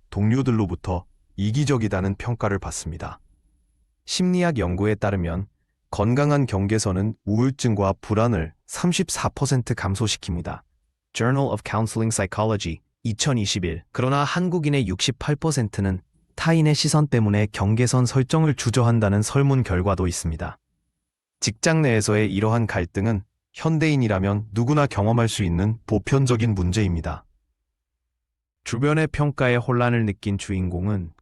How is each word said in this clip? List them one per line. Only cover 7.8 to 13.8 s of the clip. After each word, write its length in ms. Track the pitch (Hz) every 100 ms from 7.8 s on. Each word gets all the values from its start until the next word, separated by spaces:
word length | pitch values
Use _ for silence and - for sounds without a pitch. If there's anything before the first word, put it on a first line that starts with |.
| 98 95
불안을 520 | - 104 117 98 80 - _
삼십사 640 | - 175 175 185 - -
퍼센트 460 | - 139 131 117 117
감소시킵니다. 840 | 98 95 110 - - 87 85 - - _ _ _ _
Journal 400 | - 117 135 135
of 80 | 104
Counseling 480 | - 107 113 113 113
Psychology 680 | 110 98 - 110 107 87 80 - _
이천이십일. 800 | 117 107 151 123 101 101 87 80